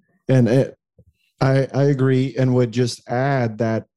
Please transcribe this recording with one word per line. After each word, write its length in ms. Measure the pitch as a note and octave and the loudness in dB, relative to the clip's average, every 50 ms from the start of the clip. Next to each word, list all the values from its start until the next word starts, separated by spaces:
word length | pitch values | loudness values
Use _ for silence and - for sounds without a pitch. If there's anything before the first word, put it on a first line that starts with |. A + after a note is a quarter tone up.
| _ _ _ _ _ - | _ _ _ _ _ 0
And 180 | C3+ C3 A#2+ G#2 | 2 4 4 4
it, 300 | A#2 C3+ B2 - - _ _ _ _ _ - _ _ _ _ _ _ - | 2 2 0 -2 -4 _ _ _ _ _ -20 _ _ _ _ _ _ -2
I, 260 | C3+ C3+ C3+ C3+ C3+ - - | 0 0 2 0 0 -2 -2
I 120 | B2+ C#3 | 0 0
agree 500 | C#3+ C#3+ B2+ C3 C3+ C3 B2+ C3 C3+ - - | 0 0 0 0 0 2 0 0 -2 -2 -2
and 160 | C3 B2+ B2+ | 0 0 2
would 180 | B2 B2 A#2 | 2 0 0
just 360 | G#2+ A#2+ B2+ A#2+ - - _ - | 0 -2 -2 -2 -4 -10 _ -6
add 480 | A#2 B2 C3 C#3 C#3+ C3 A#2+ A2+ G#2+ G#2+ | -4 -2 -2 -2 -2 -2 -2 -4 -4 -4
that 300 | A#2+ A2+ A2 A2 - _ _ | -4 -2 -2 -4 -6 _ _